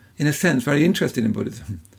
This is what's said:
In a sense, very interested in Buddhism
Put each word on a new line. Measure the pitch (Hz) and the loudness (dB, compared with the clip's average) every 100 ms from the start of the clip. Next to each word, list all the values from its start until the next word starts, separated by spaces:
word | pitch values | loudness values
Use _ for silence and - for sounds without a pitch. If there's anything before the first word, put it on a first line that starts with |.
| - - | -20 -2
In | 147 | -2
a | |
sense, | 147 180 135 | 2 2 2
very | 120 147 165 | 2 2 2
interested | 196 - - 113 | 2 0 0 -2
in | |
Buddhism | 104 101 - - 92 - | -2 -4 -8 -12 -12 -14